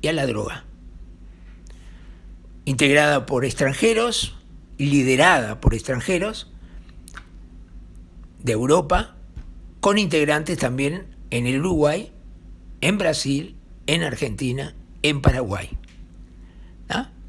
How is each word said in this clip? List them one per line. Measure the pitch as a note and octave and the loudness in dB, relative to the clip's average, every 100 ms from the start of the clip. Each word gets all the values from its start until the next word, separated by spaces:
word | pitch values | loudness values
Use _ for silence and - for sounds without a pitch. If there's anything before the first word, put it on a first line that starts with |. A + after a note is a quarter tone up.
y | D3 | -2
a | |
la | D#3+ C3+ | -2 -2
droga, | G#2+ G#2 - - - - - - - - - - - - - - - - - - - - - - | -2 -6 -10 -14 -20 -20 -18 -20 -20 -20 -20 -20 -20 -20 -20 -20 -20 -20 -20 -20 -20 -20 -12 -4
integrada | C3 C#3+ C#3+ D3 C#3+ B2+ | 2 6 6 6 2 0
por | C3 C3+ | -2 -2
extranjeros, | - C#3 C#3 A3+ A3+ A#3+ A3+ - - - - - - | 0 -2 2 2 2 0 -2 -6 -8 -18 -20 -20 -4
liderada | C#3+ C#3+ C3 C3 E3+ D#3+ A2 G#2 | 2 4 4 6 6 6 2 2
por | - | 2
extranjeros | A#2 - B2 A#2+ F3+ G3+ A3 - - - - - - - - - - - - - - - - - - - - | 2 -2 -4 0 -2 -2 -6 -14 -20 -20 -20 -20 -20 -18 -18 -18 -20 -20 -20 -20 -20 -20 -20 -20 -20 -20 -8
de | B2 | -2
Europa, | A2+ B2+ E3+ D3 F3+ A3 - - - - - - - | 0 4 4 6 0 0 -12 -18 -16 -16 -18 -20 0
con | G3+ G3+ | 2 4
integrantes | G3 D#3 D3 D3+ D#3 E3+ | 2 2 2 2 0 -2
también | C3 B2+ C#3 F3 - - - | -2 0 -2 -4 -12 -18 -6
en | A#2+ A#2+ | -2 0
el | C3+ | 0
Uruguay, | F3 E3 D3 E3 - - - - - - - - | 0 2 2 2 -6 -18 -20 -20 -20 -20 -18 -2
en | D3+ G#3 | 0 2
Brasil, | F3 D3 C3+ C#3 E3+ - - - - | 2 0 0 -2 -4 -14 -20 -12 -2
en | E3 | 0
Argentina, | D#3+ A#2 C3+ G#2 C3 C3 - - - - | 0 -4 -6 -4 -4 -4 -6 -12 -20 -2
en | D3 D3 | 0 2
Paraguay. | C3 B2+ B2+ G2 - - - - - - - - - - - - - | 2 2 -2 -4 -6 -12 -14 -20 -20 -20 -20 -20 -20 -20 -20 -20 -6
¿Ah? | - C4 - | -6 -6 -14